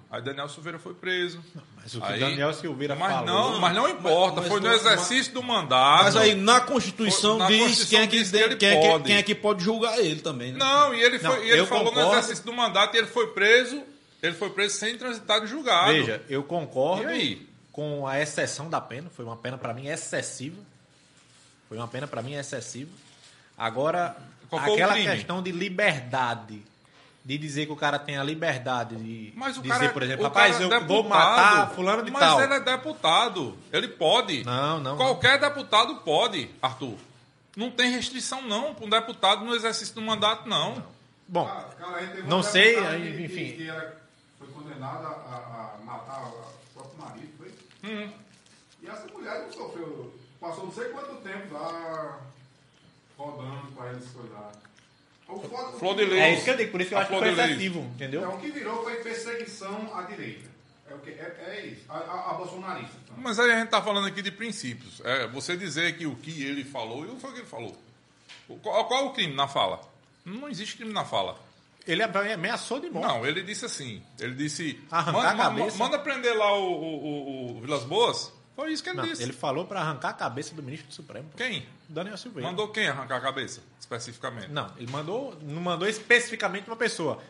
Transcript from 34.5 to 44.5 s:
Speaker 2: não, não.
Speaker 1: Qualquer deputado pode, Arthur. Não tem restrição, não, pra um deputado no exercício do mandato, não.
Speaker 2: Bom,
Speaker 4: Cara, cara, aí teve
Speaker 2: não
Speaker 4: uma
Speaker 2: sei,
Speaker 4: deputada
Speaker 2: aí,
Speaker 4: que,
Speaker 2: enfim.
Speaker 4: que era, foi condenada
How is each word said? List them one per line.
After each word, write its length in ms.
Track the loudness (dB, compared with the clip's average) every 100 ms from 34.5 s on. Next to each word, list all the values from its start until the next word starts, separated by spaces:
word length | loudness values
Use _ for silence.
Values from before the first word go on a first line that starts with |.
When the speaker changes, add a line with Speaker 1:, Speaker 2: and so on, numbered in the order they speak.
| 0 0 0
Speaker 2:
não, 20 | -2
não. 40 | 0
Speaker 1:
Qualquer 420 | 2 4 4 6
deputado 560 | 4 -2 0 2 2 0
pode, 520 | 0 2 2 0 -8 -4
Arthur. 320 | -4 -4 -10 -10 -16 _ _ _ _ -8
Não 140 | -6
tem 200 | 0 2
restrição, 520 | 2 -4 -6 -8 -6
não, 320 | -4 -4 -4
pra 120 | -6 0
um 20 |
deputado 560 | 0 0 0 2 2
no 100 | 0
exercício 400 | -2 -2 -4 -8
do 80 | -8
mandato, 460 | -4 0 2 0 -2
não. 340 | -2 -2 -6 -12 -18 _ _ -6
Speaker 2:
Bom, 200 | -2 -2
Speaker 4:
Cara, 160 | -6 -12 -14
cara, 180 | -10 -10
aí 80 | -10
teve 200 | -8 0
Speaker 2:
não 80 | 2
Speaker 4:
uma 60 |
Speaker 2:
sei, 300 | 4 6 8 6
Speaker 4:
deputada 180 | 2
Speaker 2:
aí, 220 | -2 -6 -8
Speaker 4:
que, 60 |
Speaker 2:
enfim. 320 | -8 -8 -10 -10
Speaker 4:
que 120 | -10
era, 280 | -10 -10 -14 _ _ _ _
foi 80 |
condenada 600 | -20